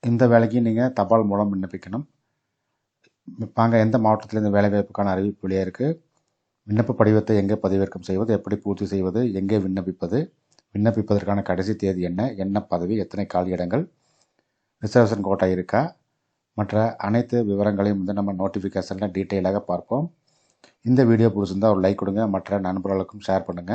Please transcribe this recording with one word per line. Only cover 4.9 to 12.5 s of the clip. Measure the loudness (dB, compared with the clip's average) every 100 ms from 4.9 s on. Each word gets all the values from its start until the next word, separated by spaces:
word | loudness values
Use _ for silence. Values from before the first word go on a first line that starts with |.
| -2 0 0
அறிவிப்பு | -2 -2 -2
வெளியாயிருக்கு, | -2 -2 -2 -4 -4 _ _ _ _ _ _ -4
விண்ணப்ப | 0 0 2
படிவத்தை | 4 4 2 0
எங்கே | 2 0 0
பதிவிறக்கம் | 0 -2 -4 -6
செய்வது, | -2 0 -2
எப்படி | -2 -6
பூர்த்தி | -4 -6 -4
செய்வது, | -2 -2 -2 -2 -2
எங்கே | 0 0 0
விண்ணப்பிப்பது, | -4 -6 -8 -4 -4 -4 _ _ _ _ -2
விண்ணப்பிப்பதற்கான | 0 0 0 0 0 -4 -2
கடைசி | -4 -2 -2
தேதி | -2 -2 -4
என்ன, | -4 -4 -4
என்ன | -4